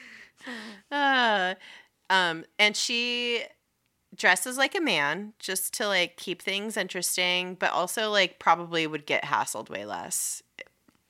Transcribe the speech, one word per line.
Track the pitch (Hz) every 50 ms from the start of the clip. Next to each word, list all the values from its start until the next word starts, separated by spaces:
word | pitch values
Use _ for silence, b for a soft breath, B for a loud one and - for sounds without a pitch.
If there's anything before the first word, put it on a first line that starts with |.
| 254 B B B B B B B B 262 247 220 214 226 214 196 B B
Uh, | 285 285 285 277 269 254 247 226 214 202 185 185 190 190 B B B B B B B _ _ -
um, | 190 190 180 170 160 165 160 - _ -
and | 208 214 214
she | - - - 247 233 240 240 240 240 240 240 240 226 - - - _ _ _ _ _ _ _ _ _ _ _ -
dresses | - - 202 180 185 - 254 254 262
like | 269 262 -
a | 403
man | 330 277 190 156 143 143 156 180 208 214 220 -
just | - - 190 190 - - -
to, | - 233 208
like, | 196 180 175 170 175 -
keep | - - 175 175
things | - 202 190 196 202 226 208 220
interesting, | 185 185 - 185 175 - - - 180 180 180 180 180 180 185
but | 170 - -
also, | - 143 175 180 - 240 220 214
like, | 208 202 185 175 - -
probably | - 185 165 170 175 170 170 165 160
would | 156 156 151 147
get | - 147 - -
hassled | 147 143 107 104 - - 107 110 -
way | - 95 104
less | 104 101 87 92 - - - - - - - - _ _ - - - _ _ _ _ _ _ _ _